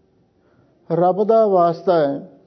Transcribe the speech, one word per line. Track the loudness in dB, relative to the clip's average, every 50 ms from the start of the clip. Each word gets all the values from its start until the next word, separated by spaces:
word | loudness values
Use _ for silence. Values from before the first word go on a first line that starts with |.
| _ _ _ _ _ _ _ _ _ _ _ _ _ _ _ _ _ -6 -4
ਰੱਬ | -2 0 0 0 0 0
ਦਾ | 0 2 2 2
ਵਾਸਤਾ | 2 2 2 2 0 0 -2 -2 0 0 0
ਹੈ, | 0 -2 -4 -6 -12 -16 -20 _ _